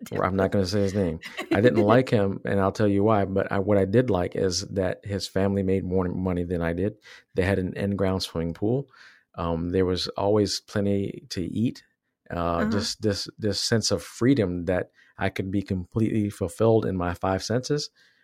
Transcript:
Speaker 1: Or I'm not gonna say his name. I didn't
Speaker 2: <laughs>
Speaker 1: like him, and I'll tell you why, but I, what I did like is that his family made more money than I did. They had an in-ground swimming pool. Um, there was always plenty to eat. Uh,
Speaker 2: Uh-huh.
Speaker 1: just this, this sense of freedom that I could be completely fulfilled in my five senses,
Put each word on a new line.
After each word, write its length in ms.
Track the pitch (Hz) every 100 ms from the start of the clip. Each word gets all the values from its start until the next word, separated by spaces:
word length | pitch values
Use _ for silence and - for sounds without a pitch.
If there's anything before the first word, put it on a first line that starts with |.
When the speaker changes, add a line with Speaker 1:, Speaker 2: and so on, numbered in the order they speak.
| -
Speaker 1:
Or 140 | 98
I'm 120 | 95 95
not 140 | 95
gonna 160 | 104 92
say 140 | 101
his 120 | 98
name. 260 | 98 90 80 - - -
I 80 | -
didn't 180 | 101 -
Speaker 2:
<laughs> 60 | 104
Speaker 1:
like 220 | 120 127
him, 300 | 117 98 98
and 160 | - 98
I'll 120 | 95
tell 160 | 98 107
you 160 | 98
why, 200 | 104 107
but 260 | 95 95 -
I, 60 | 101
what 200 | 98 101
I 60 |
did 260 | 95 110 127
like 240 | 95 90 -
is 260 | 95 90 95
that 360 | 95 92 -
his 220 | 101 101 -
family 360 | 95 98 98
made 220 | 95 95
more 220 | 90 92 90
money 360 | 90 92 90
than 160 | 87 87
I 100 | 85
did. 240 | 85 98 117 - - _
They 100 | -
had 140 | 92 95
an 140 | 92 -
in-ground 460 | 98 98 95 95
swimming 320 | - 85 85
pool. 360 | 82 104 127 139 _ - - _ -
Um, 340 | 85 82 85
there 160 | 92 90
was 220 | 90 -
always 520 | - 98 107 101 -
plenty 640 | - 107 101 101 101 - 143
to 120 | -
eat. 400 | 85 - 117 - - _ _ _ -
Uh, 340 | 85 85 85
Speaker 2:
Uh-huh. 220 | 214 101 -
Speaker 1:
just 160 | -
this, 260 | 107 98 - -
this 220 | 107 95
sense 300 | - 113 -
of 120 | 101
freedom 640 | - - 120 139 95 90
that 260 | 85 90 - _ _ -
I 100 | 98
could 220 | - 95
be 120 | 101
completely 680 | - 95 92 113 110 110 104
fulfilled 560 | - 90 - 113 113 104
in 100 | 92
my 180 | 87
five 280 | 90 95 95
senses, 460 | - 117 127 147 - _ _ _